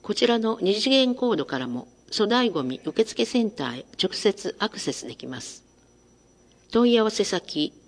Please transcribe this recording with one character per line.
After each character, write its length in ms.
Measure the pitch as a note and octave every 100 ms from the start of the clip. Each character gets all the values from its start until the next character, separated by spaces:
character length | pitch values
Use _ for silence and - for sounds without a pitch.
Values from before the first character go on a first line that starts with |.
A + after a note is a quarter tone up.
こ 120 | -
ち 120 | G#3 A#3+
ら 120 | A#3
の 200 | A3 A#3
二 120 | F#3
次 160 | G#3 C4
元 240 | C4+ B3+
コ 180 | B3 B3
ー 40 | F3
ド 80 |
か 140 | C3 C3+
ら 80 | B2+
も、 220 | B2 - _ -
粗 160 | - G#3
大 220 | B3 A#3+
ご 140 | E3
み 180 | C3 C3
受 200 | D#3 F3+
付 220 | A3 - A#3
セ 160 | B3
ン 80 | A3
タ 180 | - C3
ー 120 | B2
へ 40 | - -
直 120 | F#3
接 420 | - G#3+ - F3+ -
ア 100 | G#3+
ク 120 | G3+
セ 120 | -
ス 140 | - -
で 80 |
き 120 | C3+ B2+
ま 140 | B2
す。 240 | - - _ _ _ _ _ _ _ _ _ _ _
問 220 | A3+ A#3+
い 60 | A#3
合 60 |
わ 60 | G#3+
せ 140 | G#3+
先 480 | G3 F#3 - D3+ D3+ -